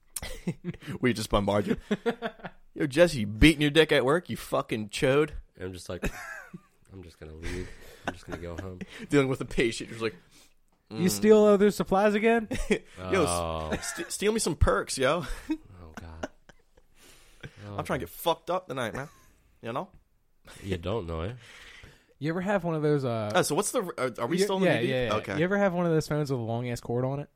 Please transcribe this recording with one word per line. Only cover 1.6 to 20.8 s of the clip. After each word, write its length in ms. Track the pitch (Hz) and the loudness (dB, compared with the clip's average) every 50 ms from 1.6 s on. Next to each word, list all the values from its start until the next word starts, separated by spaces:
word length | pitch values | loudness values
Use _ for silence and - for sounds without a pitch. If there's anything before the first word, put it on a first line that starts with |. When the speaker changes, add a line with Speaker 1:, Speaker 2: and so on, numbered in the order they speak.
| 135 196 | 2 0
Speaker 1:
you. 80 | 226 - - - 208 - - 233 240 - 233 | -2 -2 -4 -4 -4 -4 -2 -4 -4 -4 -6
Speaker 2:
<laughs> 480 | 214 - - - - - - - - - | -10 -10 -12 -16 -16 -16 -18 -20 -12 -6
Speaker 1:
"Yo, 140 | - 160 143 | -4 -4 2
Jesse, 320 | 123 160 175 165 156 127 | 6 6 6 6 6 2
you 80 | 104 104 | -2 -2
beating 340 | 110 107 135 156 160 139 | 4 6 8 8 8 6
your 80 | 147 147 | 2 4
dick 200 | 143 160 156 - | 6 6 6 6
at 140 | 151 139 120 | 6 4 4
work, 240 | 135 151 180 - - | 4 2 2 0 -4
you 80 | 113 - | -8 -8
fucking 520 | - - - 131 139 - 135 110 107 101 | -6 -4 -2 -2 -2 -2 -4 -6 -6 -6
chode?" 420 | - - 151 131 135 147 156 151 - - - - _ - | -4 0 2 2 4 4 2 0 -2 -8 -14 -16 _ -12
Speaker 3:
And 80 | 92 95 | -12 -10
I'm 60 | 92 | -10
just 160 | 90 - - | -10 -12 -10
like, 200 | 92 87 - - - - - - - - - - | -8 -6 -6 -6 -6 -8 -12 -14 -14 -14 -16 -16
<laughs> 440 | - - - _ _ _ _ - - | -18 -20 -20 _ _ _ _ -20 -18
"I'm 100 | 95 90 | -18 -18
just 160 | 82 - - | -18 -18 -18
gonna 160 | 80 76 76 | -18 -16 -14
leave. 320 | 78 82 82 87 90 87 - - - - - - - - - | -10 -10 -8 -6 -8 -8 -10 -12 -16 -18 -20 -20 -14 -10 -10
I'm 60 | - | -10
just 120 | - - | -10 -12
gonna 160 | 87 85 80 | -14 -12 -10
go 140 | 85 85 85 | -10 -10 -10
home." 240 | 85 92 95 92 90 190 - - | -10 -10 -12 -12 -12 -14 -14 -16
Speaker 1:
<laughs> 140 | - 226 - | -16 -6 0
Dealing 180 | - 143 135 131 | 2 2 2 2
with 140 | 131 - | 0 -4
a 40 | 135 | -6
patient, 440 | - - - 135 113 113 - 127 - | -4 0 0 0 0 0 -4 -10 -12
you're 100 | 117 113 | -8 -6
just 40 | 113 | -6
like, 120 | 110 95 - - _ - - - _ _ _ _ _ _ _ _ - | -6 -6 -8 -16 _ -20 -20 -20 _ _ _ _ _ _ _ _ -10
Speaker 2:
"You 180 | 107 123 175 185 | -4 0 0 0
Speaker 1:
"Mm." 40 | |
Speaker 2:
steal 320 | 202 202 208 214 214 214 214 | 2 4 6 8 8 8 8
other 280 | 208 208 190 208 208 | 8 8 6 6 4
supplies 420 | - - 180 - 185 190 208 214 202 | 4 2 -2 0 2 2 4 4 2
again?" 320 | 214 214 226 233 233 220 - 247 - | 2 2 4 2 2 0 -2 -4 -2
Speaker 1:
<laughs> 100 | - - | 0 0
"Yo, 80 | 208 - - - - 92 92 92 95 95 - | 0 -2 -2 -6 -16 -12 -4 0 0 2 2
s-, 60 | 87 | 2
Speaker 3:
Oh. 420 | 87 87 85 82 80 80 78 78 - - | 2 2 0 -2 -2 -4 -4 -4 -4 -6
Speaker 1:
st-, 300 | - - - - - - | -6 -8 -8 -8 -10 -8
steal 200 | - - 196 208 | -6 -2 0 0
me 80 | 226 220 | 0 2
some 160 | - 202 151 | 0 0 2
perks, 420 | - - 196 196 196 151 - - 139 | 4 4 4 4 4 0 -2 -2 2
yo." 280 | 127 131 156 180 135 - - - - - | 2 2 2 2 -2 -4 -8 -8 -6 -6
<laughs> 20 | |
Speaker 3:
Oh, 400 | 311 311 - - 95 87 85 80 78 - | -6 -6 -8 -12 -20 -20 -18 -18 -16 -16
God. 300 | - 82 80 80 - - - - _ - - - _ _ _ _ - _ _ - - - - - - - - - - 139 - - 104 104 | -14 -14 -12 -12 -12 -12 -12 -14 _ -20 -20 -20 _ _ _ _ -20 _ _ -20 -20 -20 -20 -20 -20 -20 -20 -20 -20 -20 -18 -16 -14 -10
Oh, 80 | 104 139 | -8 -8
Speaker 1:
I'm 80 | 170 | -6
trying 140 | - 170 135 | -4 -4 -4
to 60 | - | -6
Speaker 3:
God. 40 | - | -8
Speaker 1:
get 0 | |
fucked 400 | - - - 170 160 - _ - | -10 -4 -2 -2 -2 -2 _ -4
up 180 | 175 185 - - | -4 -4 -4 -6
tonight, 260 | 135 131 120 107 92 | -6 -4 -4 -4 -4
man. 140 | 123 139 165 - _ _ _ _ _ _ _ _ _ | -6 -10 -12 -14 _ _ _ _ _ _ _ _ _
You 120 | - 113 120 | -10 -8 -6
know? 160 | 143 185 - - - _ _ _ _ _ _ _ _ _ - - - - | -6 -8 -8 -12 -20 _ _ _ _ _ _ _ _ _ -20 -18 -12 -8
Speaker 3:
You 140 | 101 92 | -6 -6
don't 280 | 85 | -4